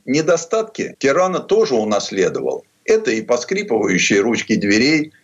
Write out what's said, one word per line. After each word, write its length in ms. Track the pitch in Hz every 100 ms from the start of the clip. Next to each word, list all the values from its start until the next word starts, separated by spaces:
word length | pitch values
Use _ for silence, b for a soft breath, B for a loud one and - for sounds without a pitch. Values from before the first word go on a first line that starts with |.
недостатки 880 | - 143 160 165 - 220 220 - 180 -
Tirana 400 | 135 156 185 165
тоже 340 | - 208 214
унаследовал. 920 | 120 107 101 - 98 85 69 65 - - _
Это 280 | - 220 220
и 100 | 110
поскрипывающие 960 | 110 120 - 196 202 110 101 90 - 101
ручки 360 | 107 110 - 101
дверей, 560 | 101 107 131 156 156 b